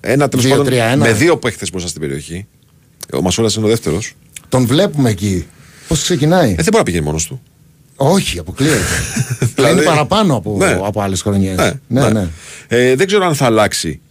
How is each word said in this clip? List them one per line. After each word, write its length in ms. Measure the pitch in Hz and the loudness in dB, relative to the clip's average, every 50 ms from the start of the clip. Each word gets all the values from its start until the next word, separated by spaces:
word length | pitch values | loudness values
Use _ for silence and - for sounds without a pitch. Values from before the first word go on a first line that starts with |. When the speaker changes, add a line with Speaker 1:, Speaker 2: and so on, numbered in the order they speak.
Speaker 1:
ένα, 280 | - - 117 139 143 139 | 0 0 2 2 2 2
τέλος 160 | - 131 123 131 | 2 0 2 4
πάντων, 140 | 131 - 143 | 4 2 2
Speaker 2:
Δύο 60 | 131 127 | 2 2
τρία 120 | 123 117 | 0 2
ένα. 200 | 113 123 143 113 | 2 2 2 2
Speaker 1:
με 80 | 113 113 | 2 2
δύο 240 | 104 139 175 165 | 4 4 2 2
παίχτες 340 | - - 123 104 - - 85 | 2 0 -6 -6 -4 -10 -8
μπροστά 180 | 82 92 87 85 | -8 -8 -8 -8
στην 120 | 80 76 | -8 -8
περιοχή. 460 | 78 71 67 73 71 - 82 90 104 _ _ _ _ _ _ _ _ _ _ _ - _ - | -6 -6 -6 -8 -8 -10 -12 -12 -12 _ _ _ _ _ _ _ _ _ _ _ -14 _ -4
Ο 80 | 65 85 | -2 -2
Μασούρας 320 | 92 85 - 113 110 101 | 0 0 0 0 0 0
είναι 120 | 110 110 | 0 0
ο 20 | 104 | 0
δεύτερος. 440 | 113 113 - - 76 92 117 - - _ _ _ _ - - - | 0 0 0 -4 -4 -4 -6 -8 -14 _ _ _ _ -20 -10 -2
Speaker 2:
Τον 180 | - - 131 | 0 0 2
βλέπουμε 440 | 107 127 160 196 202 151 143 135 120 | 2 2 2 2 0 0 0 0 0
εκεί. 360 | 107 87 101 104 95 87 73 - - - - - - - - - | 0 0 -2 -2 -2 -2 -4 -8 -16 -20 -20 -20 -20 -20 -10 -6
Πώς 140 | - - - | -6 -4 -2
ξεκινάει; 480 | - 180 147 139 151 175 185 165 117 | -2 -2 0 2 2 2 4 2 2
Speaker 1:
Ε, 40 | 95 | 0
δεν 100 | 82 165 | 0 0
μπορεί 120 | 190 214 | 2 2
να 60 | 226 180 | 2 2
πηγαίνει 220 | - 85 87 76 | 2 0 -2 -2
μόνος 220 | 73 78 80 - | -2 -2 -4 -4
του. 140 | - 135 131 - _ _ _ _ _ _ _ _ _ _ | -6 -8 -16 -16 _ _ _ _ _ _ _ _ _ _
Speaker 2:
Όχι, 420 | - 139 139 185 196 196 - - 87 | -2 0 2 2 2 0 -2 -6 -8
αποκλείεται. 380 | 82 92 92 - 135 151 151 | -10 -12 -4 -2 0 2 2
Speaker 1:
<laughs> 80 | 110 87 - - - - - - - - - 123 - | 0 0 -2 -4 -4 -6 -6 -4 -6 -4 -4 -4 -2
Speaker 2:
Δηλαδή, 160 | - 117 - | -2 -4 0
Speaker 1:
Δηλαδή, 280 | - 135 123 - - 151 | 2 2 4 4 4 4
Speaker 2:
παραπάνω 520 | 175 160 147 151 - 185 214 220 185 139 | 4 2 2 2 0 0 2 2 2 0
από, 200 | 110 80 104 107 95 | 0 -2 -4 -2 0
Speaker 1:
ναι. 200 | 185 185 123 92 95 | 2 2 2 0 -2
Speaker 2:
από 180 | 101 101 107 | -2 -2 -2
άλλες 220 | 101 98 95 90 - | -2 -2 -2 -2 -2
χρονιές. 340 | 107 101 98 95 95 92 | 0 0 2 0 0 0
Speaker 1:
Ναι, 160 | 90 - 104 - 139 - _ | 0 0 -2 -2 -6 -8 _
Speaker 2:
Ναι, 120 | 117 131 | -2 0
Speaker 1:
ναι. 100 | 139 107 | 2 2
Speaker 2:
ναι. 180 | 110 110 95 85 80 - - - - - - - | 2 0 -2 -4 -8 -12 -18 -20 -20 -20 -8 -2
Speaker 1:
Ε, 260 | 117 120 123 127 127 | 0 2 4 4 4
δεν 120 | 131 190 | 2 2
ξέρω 200 | 190 196 208 185 | 2 2 2 2
αν 80 | 180 156 | 2 0
θα 100 | 135 139 | 2 2
αλλάξει 540 | 123 110 110 104 98 - - - 82 73 - _ _ | 2 4 4 2 2 0 -4 -6 -6 -8 -8 _ _